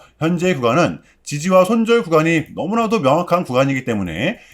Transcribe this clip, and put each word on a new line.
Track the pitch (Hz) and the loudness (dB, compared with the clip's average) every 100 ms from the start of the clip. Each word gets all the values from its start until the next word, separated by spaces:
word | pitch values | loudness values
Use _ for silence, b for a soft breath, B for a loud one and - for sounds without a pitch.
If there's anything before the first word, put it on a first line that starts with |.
| B B | B B
현재 | 156 175 180 | -2 0 -2
구간은 | 170 120 135 151 80 b b | 0 0 2 0 -4 b b
지지와 | - 147 165 185 185 | -12 -6 2 4 4
손절 | 233 226 233 | 2 2 0
구간이 | 220 156 160 165 - - | 2 0 2 0 -2 -8
너무나도 | 143 226 226 226 | -4 -2 -2 0
명확한 | 135 151 175 175 175 | 2 2 2 -2 0
구간이기 | 127 139 135 120 | 0 0 -2 -4
때문에 | 107 92 82 143 - B | -4 -4 -4 -4 -6 B